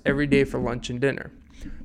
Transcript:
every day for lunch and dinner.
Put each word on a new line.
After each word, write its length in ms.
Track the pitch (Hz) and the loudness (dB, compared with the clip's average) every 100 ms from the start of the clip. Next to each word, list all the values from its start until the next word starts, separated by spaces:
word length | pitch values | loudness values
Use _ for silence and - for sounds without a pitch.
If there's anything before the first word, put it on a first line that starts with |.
| 147 | 0
every 180 | 139 143 | 2 4
day 180 | 139 | 4
for 140 | 135 127 | 4 0
lunch 320 | 123 120 - | -2 -4 -6
and 100 | 123 | 0
dinner. 320 | 139 - - - - - - - | 0 0 -8 -16 -20 -14 -12 -12